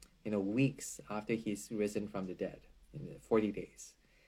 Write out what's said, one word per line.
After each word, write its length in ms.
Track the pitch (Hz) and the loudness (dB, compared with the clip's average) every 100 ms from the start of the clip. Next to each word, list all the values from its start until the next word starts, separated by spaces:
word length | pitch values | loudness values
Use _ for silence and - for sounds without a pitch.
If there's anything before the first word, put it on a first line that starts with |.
| - - | -20 -10
you 60 | 110 | -2
know, 100 | 104 | 0
weeks 600 | 95 110 135 139 - - - | 2 4 4 2 -8 -10 -6
after 240 | 104 107 | -4 0
he's 340 | 113 110 101 - | 0 0 -4 -2
risen 380 | 110 104 107 101 | 0 0 0 -2
from 180 | 101 92 | -4 -4
the 80 | |
dead, 260 | 87 95 - - - - | -4 -4 -6 -18 -20 -16
in 140 | 147 90 | -12 -10
the 120 | - | -8
forty 320 | - 113 107 | 4 4 6
days. 420 | 101 - - - - _ - | 0 -6 -12 -20 -20 _ -20